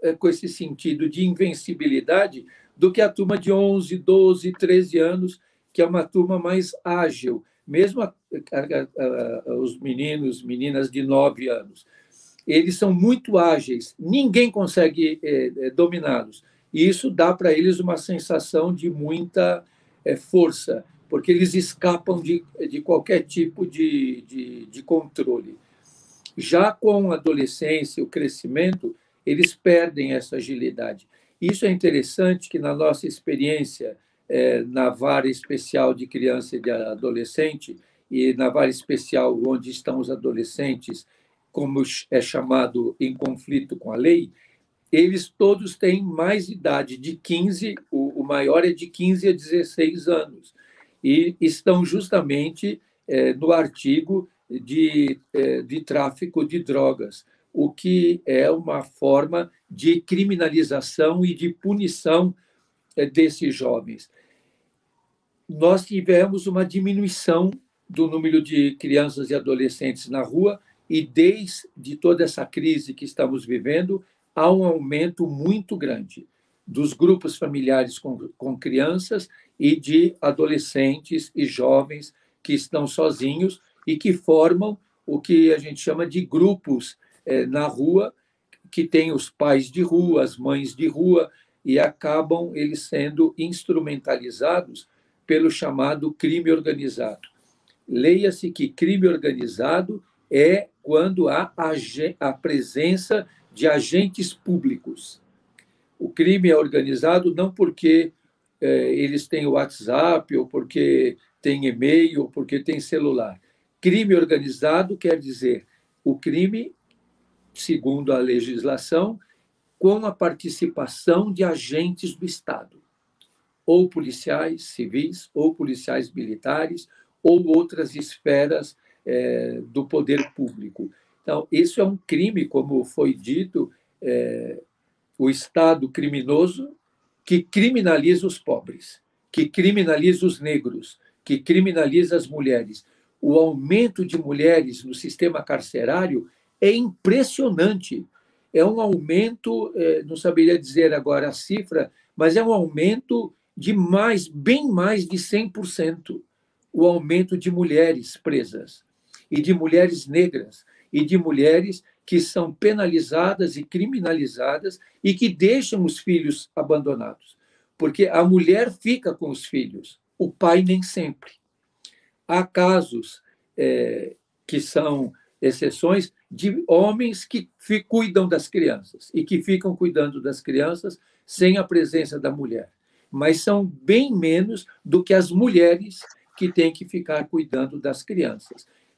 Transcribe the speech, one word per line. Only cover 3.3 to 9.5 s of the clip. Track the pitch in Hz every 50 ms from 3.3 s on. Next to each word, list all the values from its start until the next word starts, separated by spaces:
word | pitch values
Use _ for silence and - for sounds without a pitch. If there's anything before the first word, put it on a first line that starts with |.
| 208 185
de | 185 196 196
onze, | 196 202 196 196 196 175 - 185 180
doze, | - - 185 190 190 185 180 180 - 185 180
treze | - 190 180 185 185 185 180 165 165
anos, | 160 165 180 185 185 180 - _ _ _ _ _ _ _ _
que | - 170
é |
uma | 175 175 175 160
turma | - - 190 175 180 190 175
mais | 170 175 185 190 180 - - - -
ágil. | 175 175 175 170 156 147 120 123 123 117 - - _ _ _ _
Mesmo | - 143 165 196 196 190 247
a, | 214 190 - _ _ - - 143 147 - -
a, | 139
a, | 143 143 156 139 135 131 - - 135 127 127 120 117 117 117 117 -
a, | 127